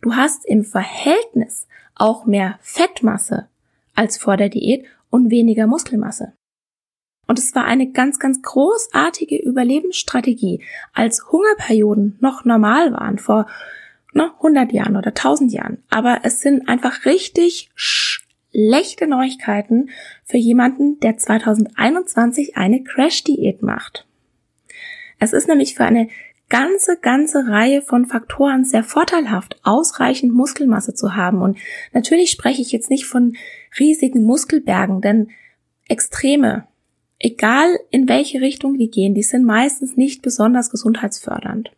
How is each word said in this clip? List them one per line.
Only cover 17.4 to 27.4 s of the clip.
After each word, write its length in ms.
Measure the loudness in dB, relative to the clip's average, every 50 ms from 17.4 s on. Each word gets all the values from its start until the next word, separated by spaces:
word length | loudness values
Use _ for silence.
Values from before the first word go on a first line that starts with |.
| 2 2 0 -2 -14 _ _
schlechte 1300 | -8 -6 -4 -4 -4 -4 -4 -6 -8 -10 _ _ _ _ _ _ 0 2 4 4 2 0 -2 -4 -4 -2
Neuigkeiten 840 | -2 0 0 0 -2 -4 -8 -6 -4 -4 -4 0 0 0 0 0 -2 -8 -20 -20 -20 -20 _ _
für 140 | -2 0
jemanden, 640 | 2 2 4 4 4 4 2 2 2 0 0 0 0
der 160 | 0 -2 0
zweitausendeinundzwanzig 1400 | -2 -2 0 0 0 2 2 2 2 2 0 0 -2 0 0 0 0 -2 -4 0 0 0 0 0 -2 -4 -4 -4
eine 280 | -2 0 2 2 0 0
Crash-Diät 760 | -4 -2 0 0 0 0 -2 -2 -2 -2 0 0 -2 -2 -2 -4
macht. 440 | -4 -4 -4 -8 -12 _ -20 -20 _ _ _ _ _ _ _ _ _ _ _ _ _ -20 -20 -20 -20 -20 -20 -20 -20 -6 _
Es 140 | -4 0 0
ist 160 | -2 0 2
nämlich 260 | 2 2 2 0 0
für 100 | -2 2
eine 240 | 2 4 2 2 0 -4 -18 -20 -20 _ _ _ _
ganze, 480 | 0 0 2 2 0 0 2 0 0 0
ganze 500 | 0 0 2 2 2 2 0 0